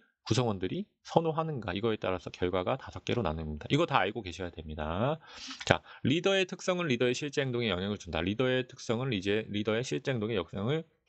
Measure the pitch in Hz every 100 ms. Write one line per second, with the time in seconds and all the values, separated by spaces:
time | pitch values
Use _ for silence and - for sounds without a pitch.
0 | _ _ - 131 120 95 92 175 208 _
1 | - 165 165 156 160 135 101 92 113 107
2 | 98 92 - - 90 92 98 131 - -
3 | - 113 85 78 78 76 - 143 170 131
4 | 95 117 95 82 87 - 80 78 78 87
5 | 131 156 - - - - - 90 - -
6 | 113 160 190 196 185 180 - 180 170 120
7 | 123 123 147 143 135 120 117 87 98 104
8 | 85 80 90 107 127 127 131 - - 113
9 | 135 101 98 104 110 101 107 110 123 147
10 | 143 123 107 107 85 95 110 160 - _